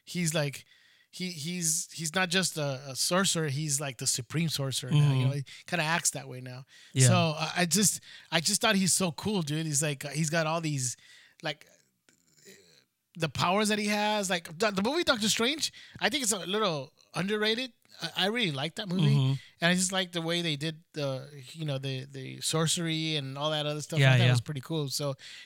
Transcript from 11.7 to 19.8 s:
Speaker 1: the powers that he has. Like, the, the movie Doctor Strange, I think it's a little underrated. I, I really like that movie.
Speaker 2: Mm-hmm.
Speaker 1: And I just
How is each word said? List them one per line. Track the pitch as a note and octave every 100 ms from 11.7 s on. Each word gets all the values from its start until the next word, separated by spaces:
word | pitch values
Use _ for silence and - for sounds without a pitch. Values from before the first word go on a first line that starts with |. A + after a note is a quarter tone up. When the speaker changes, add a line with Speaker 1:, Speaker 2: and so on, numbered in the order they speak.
| _ _ _ _ _ _ _ G3 G3 _ D3 _ _ _ -
Speaker 1:
the | D#3+
powers | - F3 G3 G#3+
that | G#3+
he | G#3
has. | G#3 G#3 G#3+ F#3+
Like, | F3+ - D#3+
the, | A3
the | F#3+
movie | G#3 D#4
Doctor | E4+ B3 G#3
Strange, | - A#3 D#4 - - - -
I | F#3+
think | -
it's | A#3
a | G3+ E3
little | G#3 G#3+ D3+ C3 _ _
underrated. | D3+ F#3+ G#3+ G#3+ A3+ B3+ - _ -
I, | D#3+ -
I | F#3
really | A#3 G3+
like | C3+ D#3 -
that | G#3
movie. | F3+ D3 C#3
Speaker 2:
Mm-hmm. | C3 C3+ - _
Speaker 1:
And | E3+
I |
just | F3+